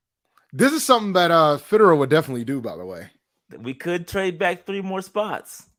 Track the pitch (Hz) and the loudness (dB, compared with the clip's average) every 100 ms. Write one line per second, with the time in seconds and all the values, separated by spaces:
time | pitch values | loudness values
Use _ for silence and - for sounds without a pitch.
0 | _ _ _ _ _ 135 262 302 - 240 | _ _ _ _ _ 0 2 2 2 2
1 | 208 180 175 165 156 143 - 214 202 156 | 2 2 4 4 4 2 0 4 6 4
2 | 131 151 151 123 117 139 113 82 92 87 | 4 0 0 -6 -6 -8 -8 -12 -14 -14
3 | 85 _ _ _ _ - 120 131 170 175 | -18 _ _ _ _ -16 -14 -10 -6 -6
4 | 170 196 190 165 185 180 - 196 190 190 | -6 -6 -4 -2 -4 -4 -8 -8 -6 -8
5 | 190 208 214 143 - - - | -6 -6 -6 -8 -12 -20 -20